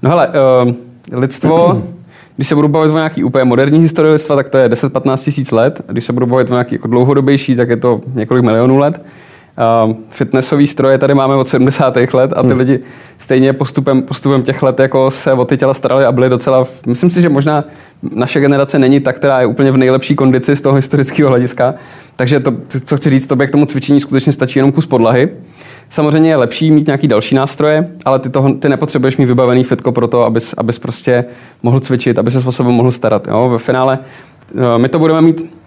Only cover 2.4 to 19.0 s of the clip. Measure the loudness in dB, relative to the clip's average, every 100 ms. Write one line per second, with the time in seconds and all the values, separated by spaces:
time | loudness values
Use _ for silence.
2.4 | -2 0 2 2 0 0 -2 -4 -2 0
3.4 | 2 2 2 4 2 2 2 2 0 -2
4.4 | 0 2 2 2 -2 -2 -2 -2 -4 -4
5.4 | -2 0 0 -2 -8 -8 -4 -4 0 0
6.4 | 0 -2 -2 -4 -2 0 2 2 2 0
7.4 | 0 0 0 0 0 -2 -4 -8 -2 0
8.4 | 2 2 4 4 2 -2 -14 -20 -20 -20
9.4 | _ -4 0 2 0 -2 -10 -8 -2 -2
10.4 | -2 0 0 0 0 2 2 2 2 0
11.4 | 0 0 0 2 0 0 0 2 0 0
12.4 | 0 0 0 -2 -4 -20 -20 -20 -2 2
13.4 | 2 0 -2 -2 0 0 -2 -4 -2 0
14.4 | -2 -2 -2 0 0 2 0 -2 -2 0
15.4 | 0 0 0 0 0 0 2 2 0 0
16.4 | 0 0 0 -6 -6 0 0 2 2 2
17.4 | 0 -2 -4 -14 -20 _ -10 -4 -2 0
18.4 | 2 2 2 2 4 2